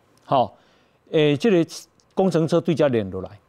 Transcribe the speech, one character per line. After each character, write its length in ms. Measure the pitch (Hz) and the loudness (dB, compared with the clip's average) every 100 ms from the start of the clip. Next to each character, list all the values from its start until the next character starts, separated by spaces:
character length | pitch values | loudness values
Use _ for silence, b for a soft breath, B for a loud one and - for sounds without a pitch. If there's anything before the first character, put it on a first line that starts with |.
| _ _ | _ _
好， 320 | - 139 117 b b b b b _ | -4 -2 -2 b b b b b _
诶， 240 | 160 151 143 | 0 2 2
这 160 | 240 | 2
个 180 | 180 160 - - _ _ | 2 0 -6 -20 _ _
工 180 | - 190 | -2 0
程 160 | 165 160 | 0 0
车 140 | 170 | 0
对 120 | 165 | 0
这 140 | 151 147 | 0 0
连 220 | 120 95 | 0 -4
落 100 | 90 | -8
来 80 | 92 104 | -14 -16